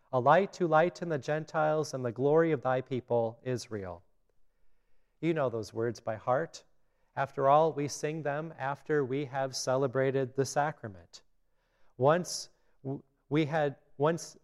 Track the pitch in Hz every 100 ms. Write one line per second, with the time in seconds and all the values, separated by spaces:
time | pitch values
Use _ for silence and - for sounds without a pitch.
0 | _ 131 123 165 202 - 175 156 175 -
1 | 170 151 123 156 160 165 156 156 147 135
2 | 123 110 139 160 165 147 131 127 131 127
3 | - 120 113 113 127 123 - 110 92 87
4 | _ _ _ _ - _ - - _ -
5 | _ _ 160 160 131 113 101 113 117 110
6 | - 110 - 127 165 - _ _ _ _
7 | _ - 135 - 135 147 160 139 143 -
8 | 151 160 147 143 165 160 135 139 - 151
9 | 127 135 139 135 135 131 - 131 139 135
10 | 135 135 127 - 131 147 147 156 113 90
11 | 85 - _ _ _ _ _ _ - -
12 | 131 170 175 - - _ _ _ 135 139
13 | - _ _ 147 147 160 147 135 _ -
14 | 147 170 - -